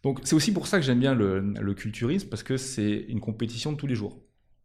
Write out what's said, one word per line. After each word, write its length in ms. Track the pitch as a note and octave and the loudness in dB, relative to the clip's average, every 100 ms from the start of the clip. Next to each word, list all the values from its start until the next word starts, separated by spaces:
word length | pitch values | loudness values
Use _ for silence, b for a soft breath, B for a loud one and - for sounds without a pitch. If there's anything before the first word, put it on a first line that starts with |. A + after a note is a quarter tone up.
Donc 180 | C#3 B2+ | -2 -2
c'est 100 | - | 2
aussi 180 | D#3 D3+ | 4 4
pour 140 | F#3+ G#3+ | 0 2
ça 120 | G3 | 2
que 40 | |
j'aime 140 | C3+ B2 | 4 4
bien 160 | C3+ | 4
le, 260 | B2+ G2 F#2+ | 4 4 2
le 340 | G2 G#2 G2+ | 0 -2 -2
culturisme, 540 | G2 A2 G#2+ A#2+ F#3+ - | -2 -6 -2 0 0 -2
parce 140 | G#2+ | -10
que 140 | - C3 | -4 -4
c'est 480 | C3+ - G#2 G#2 - | -2 -2 0 0 -2
une 120 | A#2 | -4
compétition 500 | - A2 A2+ A2+ D3+ | -4 -4 -4 -4 -4
de 60 | D3 | -4
tous 100 | C#3 | -2
les 80 | |
jours. 260 | A2+ G#2 - _ _ _ _ | -2 -4 -10 _ _ _ _